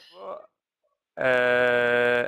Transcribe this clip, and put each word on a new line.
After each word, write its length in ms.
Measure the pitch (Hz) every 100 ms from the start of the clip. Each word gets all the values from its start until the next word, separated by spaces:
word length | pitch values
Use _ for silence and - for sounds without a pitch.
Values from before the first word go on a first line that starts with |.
| - 180 196 - - _ _ _ _ _ _ -
Euh, 1040 | 131 127 123 123 123 120 120 120 120 120